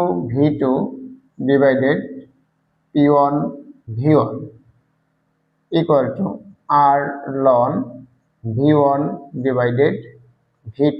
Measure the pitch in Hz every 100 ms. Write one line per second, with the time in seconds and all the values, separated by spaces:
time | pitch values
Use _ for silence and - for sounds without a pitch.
0 | 175 175 160 127 151 - 135 127 - -
1 | - - _ - 135 139 139 127 135 151
2 | - - - _ _ _ _ _ _ 147
3 | 143 143 143 147 - - - - - 110
4 | 147 147 107 85 - - _ _ _ _
5 | _ _ _ _ _ _ - 170 165 143
6 | 123 - 190 - - - - 147 143 143
7 | 143 - 143 135 135 123 127 185 - -
8 | - _ _ _ 113 113 147 151 139 139
9 | 151 - - 135 131 123 120 120 156 -
10 | - - _ _ _ _ 107 120 147